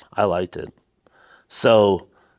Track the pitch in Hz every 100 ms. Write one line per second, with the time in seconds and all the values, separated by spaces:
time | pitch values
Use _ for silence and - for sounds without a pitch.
0 | _ - 104 87 90 - - _ _ _
1 | _ _ _ _ _ - 123 113 101 92
2 | - _ _